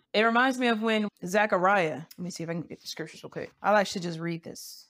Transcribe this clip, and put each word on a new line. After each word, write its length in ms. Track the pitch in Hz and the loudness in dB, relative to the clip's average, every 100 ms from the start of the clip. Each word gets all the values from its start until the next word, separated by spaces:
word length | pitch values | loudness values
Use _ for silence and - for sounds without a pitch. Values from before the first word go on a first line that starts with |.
| _ | _
It 80 | 202 | 2
reminds 360 | 226 233 262 254 | 4 4 2 2
me 100 | 247 | 0
of 140 | 220 | 2
when 280 | 226 214 208 - 175 | 2 0 0 -6 -2
Zechariah, 720 | 202 208 190 180 202 165 147 | 2 2 4 4 4 2 -2
let 220 | 165 - | -10 -12
me 100 | 175 | -12
see 140 | - | -8
if 60 | 165 | -6
I 40 | |
can 80 | 170 | -6
get 180 | 139 - | -8 -14
the 80 | - | -14
scriptures 340 | - 160 - | -12 -12 -14
real 80 | 156 | -14
quick. 220 | 160 - _ | -12 -12 _
I'll 140 | 190 208 | 2 4
actually 260 | 196 196 | 2 -2
just 180 | 175 160 | -6 -6
read 240 | 165 165 | -6 -6
this. 440 | - - - - - | -10 -16 -16 -20 -20